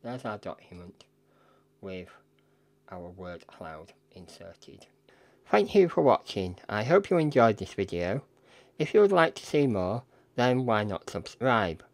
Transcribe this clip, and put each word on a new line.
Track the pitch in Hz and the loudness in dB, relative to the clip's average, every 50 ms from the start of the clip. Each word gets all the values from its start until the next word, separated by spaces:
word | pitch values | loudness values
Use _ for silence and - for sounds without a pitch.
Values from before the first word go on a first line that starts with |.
there's | - 120 123 127 - | -12 -12 -12 -10 -10
our | 113 107 104 | -10 -10 -10
document | - 92 - _ _ _ 90 87 87 90 - _ - _ _ _ _ _ _ _ _ _ _ _ _ _ _ _ | -12 -14 -14 _ _ _ -20 -20 -20 -20 -20 _ -20 _ _ _ _ _ _ _ _ _ _ _ _ _ _ _
with | - 95 92 92 90 - - _ _ _ _ _ _ _ _ _ _ _ _ _ _ - | -14 -12 -12 -12 -14 -16 -20 _ _ _ _ _ _ _ _ _ _ _ _ _ _ -18
our | 95 90 87 87 | -16 -16 -16 -16
word | 90 92 92 90 87 82 - | -16 -14 -14 -14 -14 -16 -18
cloud | - - - 92 80 80 78 82 - _ _ _ _ | -20 -20 -16 -16 -14 -14 -16 -18 -20 _ _ _ _
inserted. | _ 95 87 82 - - 90 90 - _ - - 82 - - _ _ _ _ _ _ _ _ _ _ _ _ - | _ -20 -20 -20 -20 -20 -20 -20 -20 _ -20 -20 -20 -20 -20 _ _ _ _ _ _ _ _ _ _ _ _ 0
Thank | - 214 196 - - | 2 2 2 4 4
you | 208 185 170 | 4 4 4
for | - - | 2 2
watching. | 156 131 104 - - - - 104 92 90 90 - - - | 4 4 4 2 0 -8 -8 -6 -6 -6 -8 -12 -12 -6
I | - 104 107 | -6 -4 0
hope | 131 170 202 196 - | 2 2 2 2 2
you | 185 170 | 0 0
enjoyed | 156 151 139 131 117 113 104 - | 0 2 4 4 4 4 4 0
this | 95 - - | -8 -10 -6
video. | - 101 - - 85 87 90 104 147 - _ _ _ _ _ - - _ _ _ - | -6 -6 -4 -4 -4 -4 -2 -4 -6 -8 _ _ _ _ _ -20 -20 _ _ _ -6
If | 151 - - | -6 2 6
you | 214 | 6
would | 208 196 | 6 6
like | 196 175 160 165 - | 6 4 4 2 0
to | - - | -10 -10
see | - - 151 143 | -2 0 2 2
more, | 131 110 95 90 90 104 123 - _ _ _ _ _ _ | 2 0 -2 -2 -2 -4 -6 -8 _ _ _ _ _ _
then | - 123 127 123 127 127 | 0 2 2 2 0 0
why | 123 110 107 107 | 0 0 0 0
not | 104 95 - - - | -2 -6 -8 -8 -8
subscribe? | - 98 - - - _ 120 131 120 113 101 87 80 - - _ | -10 -10 -10 -10 -10 _ 0 2 2 2 2 0 -4 -10 -14 _